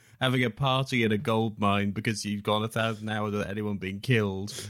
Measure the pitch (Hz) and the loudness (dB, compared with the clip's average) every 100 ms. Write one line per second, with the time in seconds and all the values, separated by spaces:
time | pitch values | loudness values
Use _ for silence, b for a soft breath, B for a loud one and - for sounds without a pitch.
0 | b b 131 127 120 - 139 131 131 127 | b b 0 2 2 0 0 2 2 2
1 | 113 107 107 113 113 104 104 101 101 98 | 2 2 2 2 0 2 2 4 2 -2
2 | 110 104 104 104 101 107 107 117 113 107 | -2 -2 -4 -2 0 0 0 0 -2 -2
3 | 110 107 107 104 95 104 104 101 92 98 | -4 -2 -2 -2 -2 -4 -4 -4 -4 -4
4 | 113 120 104 95 104 - - | 2 2 2 -2 -6 -8 -12